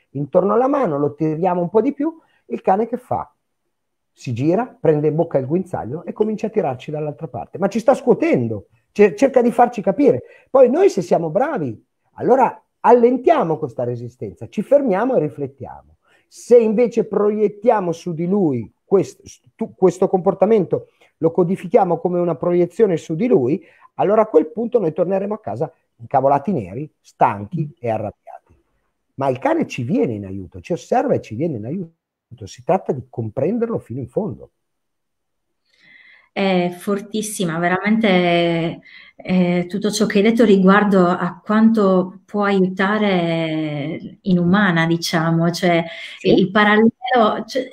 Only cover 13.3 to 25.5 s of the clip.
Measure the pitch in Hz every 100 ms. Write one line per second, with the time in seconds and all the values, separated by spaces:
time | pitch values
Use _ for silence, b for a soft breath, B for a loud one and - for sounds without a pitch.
13.3 | 311 175 156 151 - 123 120 120 - 107
14.3 | 90 107 - - 285 277 185 247 226 151
15.3 | - 135 - 76 67 73 _ _ _ _
16.3 | - - 240 220 214 240 - - - 208
17.3 | 214 208 208 240 214 175 165 180 156 175
18.3 | 208 165 127 107 _ - 196 156 - -
19.3 | - _ - 226 - 185 170 190 185 175
20.3 | 190 190 226 160 135 b b b _ 156
21.3 | - 175 190 175 240 185 165 180 175 175
22.3 | 165 180 175 175 - 214 160 - 160 233
23.3 | 220 123 165 b b b - 160 220 214
24.3 | - - - 233 240 170 156 175 190 202
25.3 | 214 -